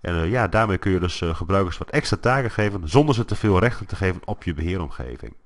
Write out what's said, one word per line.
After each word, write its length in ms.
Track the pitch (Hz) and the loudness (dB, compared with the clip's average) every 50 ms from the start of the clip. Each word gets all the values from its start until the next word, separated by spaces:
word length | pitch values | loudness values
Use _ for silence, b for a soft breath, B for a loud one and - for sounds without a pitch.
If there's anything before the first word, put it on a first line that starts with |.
En, 140 | - 90 87 | -4 -2 -2
eh, 160 | 82 80 87 | 0 0 0
ja, 160 | 113 127 113 | 2 0 0
daarmee 300 | 92 - 107 113 107 95 | 2 2 2 2 2 0
kun 140 | 90 - 101 | 0 2 0
je 80 | 92 90 | 2 2
dus, 220 | 87 87 - - | 0 -2 -2 -2
eh, 140 | 90 82 82 | -2 -4 -2
gebruikers 420 | - 85 80 95 98 98 90 - | -4 -2 0 2 2 2 0 -4
wat 120 | - - - | -8 -8 -2
extra 280 | - 151 - - 110 | -2 -2 0 0 -4
taken 340 | - - 120 127 139 131 113 | 0 2 0 2 2 0 -2
geven, 380 | - - 107 104 98 98 82 76 | 0 0 0 0 0 -4 -6 2
zonder 260 | 80 135 151 151 135 | 4 4 6 6 4
ze 100 | 110 117 | 2 0
te 100 | - 104 | -2 -2
veel 240 | - - 107 95 90 | 0 4 4 6 6
rechten 260 | 95 120 117 - 104 | 6 4 2 -2 -8
te 100 | - - | -10 -4
geven 260 | - 98 92 90 87 - | 0 0 0 0 -2 -6
op 180 | - 104 - - | -8 -8 -6 -4
je 100 | 92 82 | -6 -4
beheeromgeving. 800 | 71 80 85 92 95 85 71 - - 64 62 60 60 - 55 - - _ | -2 -2 -2 -2 -2 -4 -6 -6 -8 -8 -10 -10 -12 -12 -14 -16 -18 _